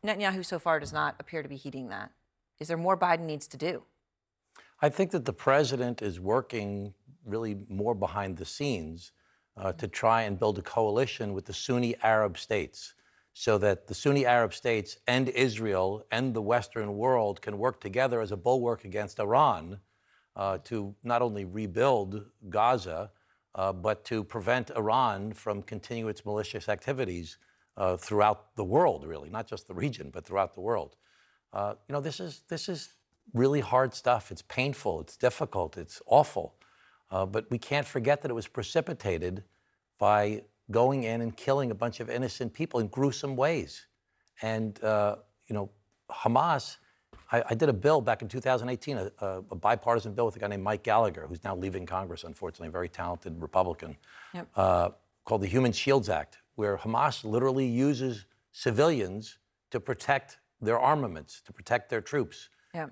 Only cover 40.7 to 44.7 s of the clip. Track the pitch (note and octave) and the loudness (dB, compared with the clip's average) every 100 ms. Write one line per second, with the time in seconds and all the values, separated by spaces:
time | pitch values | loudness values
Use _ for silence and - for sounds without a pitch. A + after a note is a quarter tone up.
40.7 | G#2 B2+ C#3 A2+ A2+ A#2 - - C#3 C3 | 4 4 2 0 -2 -4 -4 0 0 0
41.7 | G2+ A#2+ - A#2 A#2+ B2+ - A#2+ - D#3+ | -2 -4 -4 -6 -4 -4 -4 -8 -6 -4
42.7 | A#2+ G#2+ B2 C#3 B2 C#3 C3 C#3+ E3 E2 | -2 -2 0 0 0 -6 0 2 0 -4
43.7 | - - _ _ _ _ - A2 A2 A2 | -12 -20 _ _ _ _ -8 -4 -2 -4